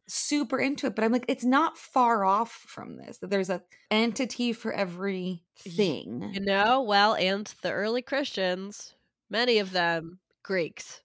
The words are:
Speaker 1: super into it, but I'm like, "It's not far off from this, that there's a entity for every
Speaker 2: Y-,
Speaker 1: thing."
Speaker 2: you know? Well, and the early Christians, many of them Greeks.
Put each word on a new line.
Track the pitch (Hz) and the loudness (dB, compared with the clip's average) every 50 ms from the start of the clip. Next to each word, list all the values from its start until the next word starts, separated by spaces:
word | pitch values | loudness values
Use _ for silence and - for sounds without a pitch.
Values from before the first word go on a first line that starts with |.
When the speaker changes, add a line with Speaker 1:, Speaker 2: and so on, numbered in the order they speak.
| _ | _
Speaker 1:
super | - - - - - 294 294 285 - 269 240 | -6 -2 -2 0 2 2 0 0 0 0 0
into | 247 277 285 - - | 0 -2 -2 -2 -4
it, | - - | -4 0
but | - 220 | 0 2
I'm | 226 | 2
like, | 247 247 254 | 2 2 2
"It's | - 269 - 240 | 0 -2 0 2
not | 247 262 285 330 - - | 4 4 4 4 2 -2
far | - - - - 262 247 233 233 208 196 | -6 -8 -2 2 4 4 4 4 4 4
off | 190 196 214 233 220 | 4 4 2 0 -2
from | - - - - - - - - - | -8 -14 -18 -18 -16 -16 -14 -14 -14
this, | 64 - - - - | -14 -14 -16 -14 -10
that | 190 185 | -6 -2
there's | 202 196 185 180 | 0 0 0 0
a | 185 175 - _ - - _ - | -2 -4 -6 _ -20 -14 _ 0
entity | 214 220 226 233 - - 247 214 - - 240 240 220 | 2 2 2 2 0 -2 -4 -4 -2 -2 -2 -2 -2
for | - - 220 - | -2 -4 -4 -2
every | 185 202 175 170 180 196 196 190 185 180 180 180 170 _ _ _ - - | -2 -2 -4 -4 -4 -4 -4 -4 -4 -4 -6 -6 -8 _ _ _ -18 -16
Speaker 2:
Y-, | 190 | -6
Speaker 1:
thing." | 165 196 202 175 131 85 - 92 117 143 190 208 190 | 0 0 2 2 0 -2 -6 -8 -8 -8 -8 -6 -6
Speaker 2:
you | 196 | -4
know? | 196 202 196 196 208 226 254 269 | -2 0 2 4 4 4 4 4
Well, | 262 208 202 202 202 220 220 | 2 4 4 6 6 4 4
and | - 185 185 196 202 208 - - - | 2 2 0 0 -2 -4 -8 -10 -6
the | - 175 | -6 -4
early | 98 160 202 220 233 254 | -2 -2 -2 -2 -2 -4
Christians, | 247 - 262 277 285 - - 196 190 180 180 190 190 202 202 - - - - _ _ _ _ _ _ - | -4 -2 -2 -2 -2 -2 -4 -2 -2 -2 -2 -4 -6 -10 -12 -14 -14 -16 -20 _ _ _ _ _ _ -6
many | 196 220 247 247 233 208 | -4 0 2 4 4 2
of | 196 185 | 2 0
them | 185 180 170 170 170 165 160 165 180 - _ _ _ _ - | 0 2 2 2 2 0 -2 -6 -12 -18 _ _ _ _ -6
Greeks. | - 190 180 160 - - - - - - - _ | -2 -2 -2 -2 -2 -6 -12 -14 -14 -16 -18 _